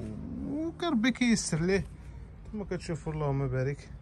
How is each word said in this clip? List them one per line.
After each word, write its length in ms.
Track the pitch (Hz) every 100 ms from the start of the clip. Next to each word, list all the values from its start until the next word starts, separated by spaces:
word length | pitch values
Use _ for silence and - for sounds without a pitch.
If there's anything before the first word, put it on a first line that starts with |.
| 220 214 226 - -
وكربي 600 | 285 330 - 339 262 254
كيسر 500 | 233 247 220 - 151
ليه 240 | 175 196 147 - - - - - -
كما 120 | 214
كتشوفوا 480 | 185 185 - 160 160
اللهم 340 | 156 147 139 135
بارك. 400 | 131 131 147 - -